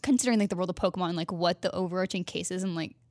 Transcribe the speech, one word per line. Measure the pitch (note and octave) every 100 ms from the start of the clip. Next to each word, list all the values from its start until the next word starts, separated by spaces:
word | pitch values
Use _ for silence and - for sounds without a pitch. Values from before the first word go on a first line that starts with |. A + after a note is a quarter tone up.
considering, | - B3+ B3 A3
like, | G3+
the | F3
world | F3+
of | F3
Pokemon, | F#3+ F#3 F3 E3+
like, | E3
what | F3 E3+ F3
the | F3+ -
overarching | F#3 F#3 F#3 F#3
case | F3 - E3+
is | F#3
and, | F#3+ E3
like, | D#3+ - -